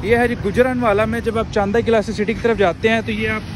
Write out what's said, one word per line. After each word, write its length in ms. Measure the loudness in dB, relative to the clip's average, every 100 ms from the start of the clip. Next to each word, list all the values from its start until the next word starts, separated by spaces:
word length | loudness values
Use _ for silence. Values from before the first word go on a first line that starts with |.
ये 120 | 0 2
है 100 | 2
जी 60 | 0
गुजरानवाला 720 | 0 2 2 2 2 2 2
में। 140 | -2
जब 180 | -2 -2
आप 120 | -2
चांदा 300 | -2 0 0
किला 200 | 2 0
से 100 | 0
city 220 | -2 -2
की 60 | -2
तरफ 160 | 0 2
जाते 300 | 2 2 0
हैं, 140 | 0
तो 100 | -2
ये 160 | -4 -4
आप 140 | -4 -6